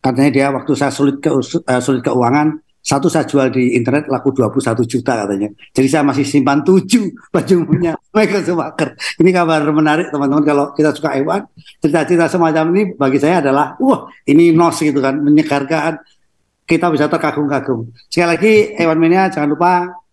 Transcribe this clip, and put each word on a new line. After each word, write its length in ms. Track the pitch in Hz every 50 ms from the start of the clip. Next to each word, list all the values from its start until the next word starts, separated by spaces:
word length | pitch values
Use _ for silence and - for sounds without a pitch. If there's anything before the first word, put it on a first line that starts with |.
Katanya 280 | - 131 123 123 139 147 123
dia 120 | 139 139 139
waktu 220 | 139 135 - - 143
saya 160 | - 143 139
sulit 320 | 131 - 139 143 139 139
ke-, 400 | - 160 143 135 123 - - 170
eh, 180 | - - 127 127
sulit 220 | 123 - 135 123
keuangan, 580 | 117 - 120 127 123 120 131 147 151 156 156 156 _ _ _ _ _
satu 240 | - 147 139 - 175
saya 160 | - 160 143
jual 240 | - - 143 135 127
di 240 | - 131 123 120
internet 400 | 117 123 117 127 123 147 147 -
laku 240 | 135 120 - 139 131
dua 160 | 131 123 104
puluh 80 | - 135
satu 240 | 131 - 113 117 120
juta 320 | 117 - 123 113 - 123 113 104
katanya. 240 | 101 101 95 104 104 - _ - _
Jadi 160 | _ - 135 135
saya 160 | - 156 143
masih 240 | 143 - 135 139 -
simpan 320 | - 147 131 143 143 147
tujuh 720 | 147 185 190 190 190 190 - 240 208 180 - - _ _
baju 220 | - 175 - 117 190 175 160
punya 320 | 151 - 180 175 170 156 - _ _
Michael 320 | - 214 214 165 190 202 156
Schumacher. 480 | - 185 165 143 156 - - 156 123 - - - - -
Ini 140 | _ 160 185
kabar 320 | 180 180 175 160 160 156 147 147
menarik 400 | 151 151 156 151 151 160 175 170
teman-teman, 320 | - 147 143 139 139 151 147
kalau 200 | 151 147 143 135 - -
kita 160 | - 151 151
suka 240 | 139 - - 151 135
F 80 | 135 139
one, 240 | 160 170 202 202 - _ - - - - _
cerita-cerita 480 | - 151 143 165 151 120 180 170 170 151
semacam 360 | - 185 170 160 151 160 156 165 175
ini 160 | 196 214 185
bagi 240 | - - 143 131 131
saya 240 | 139 139 151 180 180
adalah, 320 | 143 139 135 139 147 143 - -
wah, 240 | 254 262 262 - - - - - _ -
ini 240 | 143 151 170 170
nos 240 | 160 160 170 165 160
gitu 240 | - 160 151 135 143
kan, 160 | 131 135 135
menyegarkan. 800 | 151 147 143 151 151 151 151 147 139 139 135 160 156 147 165 160 156 - _ _ _ _ _ _ _ _ _ _ _ _ -
Kita 240 | 170 160 170 175
bisa 160 | 156 135 147 151
terkagum-kagum. 800 | - 156 - 151 - 143 147 139 143 135 127 - 127 113 117 - - - - _
Sekali 160 | - - 175 170
lagi, 240 | 170 151 180 220 220 214 214 - -
Ewan 240 | - 170 165 160 160
Mania, 320 | 165 165 175 190 190 190
jangan 240 | - 156 147 143 147
lupa 320 | 143 170 180 180 180 180 180 185 - _ _